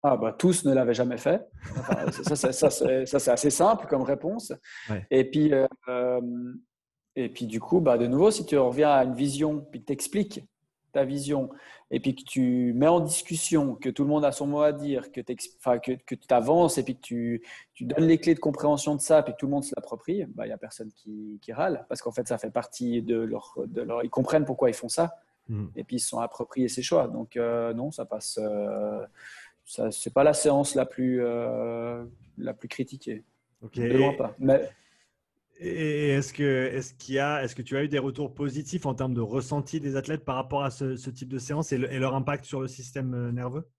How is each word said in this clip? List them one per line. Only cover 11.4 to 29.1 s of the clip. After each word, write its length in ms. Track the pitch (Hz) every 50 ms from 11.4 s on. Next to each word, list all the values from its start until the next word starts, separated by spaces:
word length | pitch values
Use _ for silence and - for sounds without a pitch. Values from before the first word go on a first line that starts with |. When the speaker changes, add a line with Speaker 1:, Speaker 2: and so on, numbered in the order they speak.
| 131 131 - - - - - - _ _
Speaker 1:
et 80 | 135 131
puis 160 | - 135 127
que 80 | - -
tu 480 | - - 135 131 123 123 123 123 120 117
mets 140 | 120 139 156
en 140 | 170 175
discussion, 760 | 160 151 - - - - 170 160 - - 165 160 143 139 120
que 140 | 107 - 131
tout 140 | 117 - 143
le 60 | 139
monde 140 | 147 151 147
a 80 | 143
son 160 | 135 - 147 143
mot 140 | 143 147
à 100 | 151 151
dire, 400 | 147 143 143 147 139 127 127 -
que 80 | - -
t'ex-, 380 | 120 - 123 120 - - _ _
enfin, 180 | - 131 123 120
que, 140 | - -
que 240 | 127 131 _ - 135
t'avances, 640 | - _ _ 131 120 113 120 151 170 175 156 - -
et 60 | 127
puis 120 | - 127
que 60 | -
tu, 420 | - - 120 120 117 117 117 113 - - - - - _ _
tu 100 | - 123
donnes 240 | 120 143 - 160 165
les 100 | 165 160
clés 160 | 165 170 165
de 60 | 151
compréhension 560 | - 151 139 - - 147 147 143 - - 147
de 60 | 143
ça, 200 | - - 160 156
puis 120 | 147 - 147
que 40 | -
tout 80 | -
le 60 | 135
monde 140 | 143 143 139
se 80 | - -
l'approprie, 480 | - - - 117 117 - - 170 208 175 - 104
bah, 120 | 113 113 113
il 40 |
y 20 | 110
a 40 | 107
personne 340 | - 113 - - 113 107 104
qui, 420 | _ _ 107 107 107 107 107 107 104
qui 100 | _ -
râle, 340 | 113 135 160 190 165 - - _
parce 120 | 131 127
qu'en 120 | - 120 117
fait, 160 | - 120 -
ça 80 | 127 113
fait 120 | - 113
partie 520 | - 127 117 - - - 123 120 117 120
de 160 | 117 113 120 113
leur, 400 | 113 110 113 110 - - - - 131 113
de 140 | - -
leur, 240 | 120 120 117 117 120
ils 40 | 117
comprennent 360 | - - 131 - - 156 147
pourquoi 240 | 139 131 - - 123
ils 40 | 113
font 120 | - - 120
ça, 300 | - - 165 170 - - _ _ _ _ _ -
Speaker 2:
Mhm. 220 | 113 104 104 - -
Speaker 1:
et 80 | 117 -
puis 140 | _ - 247
ils 20 |
se 80 | - -
sont 120 | - 117
appropriés 500 | 117 117 - - 120 - - 135 127 120
ces 120 | - -
choix. 260 | 127 - 170 170 143 -
Donc, 260 | - 117 117 110 -
euh, 380 | 120 117 117 117 117 117 117 117
non, 180 | 117 123 147
ça 140 | 160 - 127
passe, 340 | - - 107 - - - -
euh, 640 | 110 107 104 104 101 104 104 104 104 104 104 107 107 104